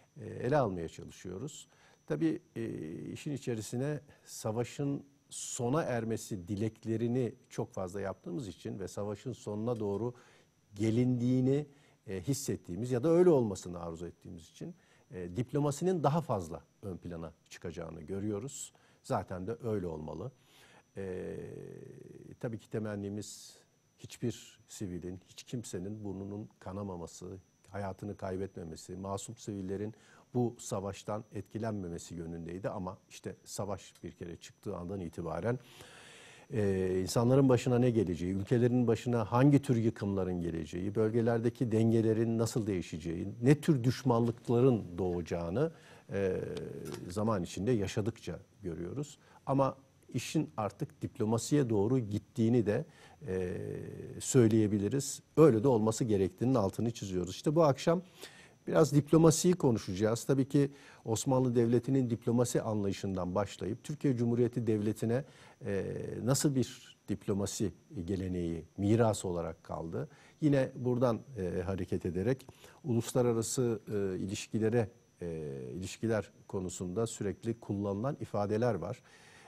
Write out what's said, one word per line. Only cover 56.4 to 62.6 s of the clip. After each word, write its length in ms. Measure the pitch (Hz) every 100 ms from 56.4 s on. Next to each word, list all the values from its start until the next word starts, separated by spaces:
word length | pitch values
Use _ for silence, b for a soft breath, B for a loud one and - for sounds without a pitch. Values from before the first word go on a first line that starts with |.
| 120
altını 360 | 131 98 - 110
çiziyoruz. 400 | 117 101 92 87
İşte 240 | - -
bu 100 | 156
akşam 380 | 156 139 - 175 - B B B B B -
biraz 280 | 170 156
diplomasiyi 600 | 143 - 160 165 151 175
konuşacağız. 680 | 180 143 107 - 95 107 120
Tabii 240 | - 139 135
ki 220 | 143 139 B B B
Osmanlı 500 | - 110 - 127 131
Devleti'nin 560 | 120 117 120 120 135 123
diplomasi 520 | 113 - 120 120 156